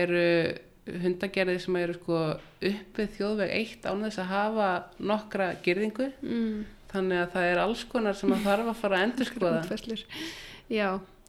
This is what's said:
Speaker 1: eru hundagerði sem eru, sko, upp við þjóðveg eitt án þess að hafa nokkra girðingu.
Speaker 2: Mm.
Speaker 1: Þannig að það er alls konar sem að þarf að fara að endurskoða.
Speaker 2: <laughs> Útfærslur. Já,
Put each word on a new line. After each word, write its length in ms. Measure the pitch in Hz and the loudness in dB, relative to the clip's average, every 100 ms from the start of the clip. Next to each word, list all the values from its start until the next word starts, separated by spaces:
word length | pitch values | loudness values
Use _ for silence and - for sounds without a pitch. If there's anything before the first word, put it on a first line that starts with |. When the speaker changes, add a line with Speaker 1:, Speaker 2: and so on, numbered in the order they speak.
Speaker 1:
eru 560 | 175 175 175 170 165 - - - - | 4 4 6 6 4 -2 -10 -18 -10
hundagerði 760 | 180 180 180 202 196 185 180 | -2 0 0 0 0 2 0
sem 160 | 180 180 | 0 0
eru, 180 | 170 | 0
sko, 440 | 175 - 165 160 156 - - | -2 0 2 2 -2 -6 -4
upp 340 | 185 208 - - | -2 -2 -6 -6
við 120 | 208 - | -4 -2
þjóðveg 320 | 202 214 190 | -2 0 0
eitt 320 | - 220 - | 0 -4 -6
án 200 | - 196 | -6 -4
þess 140 | 214 208 | -4 -4
að 80 | 180 | -2
hafa 580 | 196 214 220 202 180 175 - | 0 0 2 2 0 -4 -6
nokkra 560 | 185 214 - 196 185 180 | -2 -2 -2 -2 -2 0
girðingu. 500 | - 180 214 214 269 269 | 0 2 0 0 -4 -4
Speaker 2:
Mm. 420 | 262 233 226 214 214 - - | -4 -2 -2 -2 -8 -14 -8
Speaker 1:
Þannig 260 | 196 190 180 175 | -2 0 2 0
að 60 | |
það 200 | 185 175 | 0 2
er 60 | 180 | 4
alls 260 | 185 233 | 2 0
konar 300 | - 247 214 | -2 -2 0
sem 160 | 196 196 | 0 2
að 140 | - | 2
þarf 240 | 202 202 233 | 4 2 0
að 80 | 220 | -2
fara 200 | 208 185 | 0 2
að 40 | |
endurskoða. 600 | 208 247 247 - 180 165 | 2 2 -2 0 2 2
Speaker 2:
<laughs> 20 | |
Útfærslur. 400 | 175 214 - 220 - 302 330 - - - - | -2 -6 -6 -8 -8 -10 -10 -10 -16 -16 -4
Já, 320 | 220 202 190 190 - | -2 0 -2 -6 -20